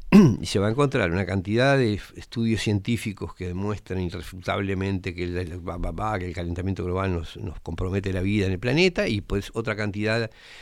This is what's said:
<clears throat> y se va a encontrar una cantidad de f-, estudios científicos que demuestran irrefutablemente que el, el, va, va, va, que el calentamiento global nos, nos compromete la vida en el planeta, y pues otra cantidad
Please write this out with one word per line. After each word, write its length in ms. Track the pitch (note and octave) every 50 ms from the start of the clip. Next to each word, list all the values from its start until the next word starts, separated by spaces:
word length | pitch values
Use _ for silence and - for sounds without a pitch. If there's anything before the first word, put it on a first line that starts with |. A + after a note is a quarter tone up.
| - -
<clears throat> 320 | - G3+ G3+ C#3+ F#2+ - -
y 20 |
se 140 | - - G#2+
va 80 | G2 G#2
a 20 |
encontrar 400 | A2+ C3 C#3+ C#3 C#3 C3 G2+ F2
una 140 | E2 F#2 G2
cantidad 540 | F2 F#2+ G2 F2 G2 G#2+ A#2 B2+ C#3 C#3 C#3
de 160 | B2+ A2 G#2
f-, 260 | F#2 - - - -
estudios 400 | - - - A#2 A2+ A2+ A2 G2+
científicos 720 | - A2+ G#2 G2+ G2 - F#2+ F2+ - A2 F#2+ - F2+ D#2+ -
que 120 | - F2+ F2+
demuestran 540 | F2 F#2 G2 G#2 G#2+ G2+ - - F#2+ F#2 F#2
irrefutablemente 1120 | E2+ - F2 E2 - - F#2 F2+ - F#2+ G2+ G2+ G2 G2 F#2 F#2+ G2 G2 F#2 F#2 G2 F2
que 100 | F2 F2+
el, 140 | F2 F2+ F2
el, 280 | F2+ E2+ E2+ F2+ E2+
va, 120 | F2+ F2 F2+
va, 120 | E2+ F2 E2+
va, 260 | E2+ G#2 G#2+ G#2+ F#2+
que 80 | F2+
el 80 | F2+ E2+
calentamiento 500 | - F2 E2+ E2+ E2+ F2+ G2 F#2+ F2+ F2
global 300 | F2+ F2+ F#2 G2 F#2+ F2+
nos, 240 | E2+ E2 - - -
nos 200 | - - D2 -
compromete 520 | - - E2 E2 F2+ F#2 F#2+ G2+ F#2+ F#2+ F#2
la 80 | F2+
vida 240 | F#2 G2 G#2 G#2+ F#2+
en 80 | F#2+ F#2+
el 60 | F2+
planeta, 500 | G#2 A#2+ C3 D3+ F#3 F#3 F3 - G#3 F#3+
y 140 | A2+ G2+ -
pues 280 | - - G2+ G2 - -
otra 200 | A2+ A2 A2+ G#2+
cantidad 560 | G2+ G#2 G#2 F#2+ G#2 G#2 G#2+ A2 A#2 A2+ A2 - - - - - -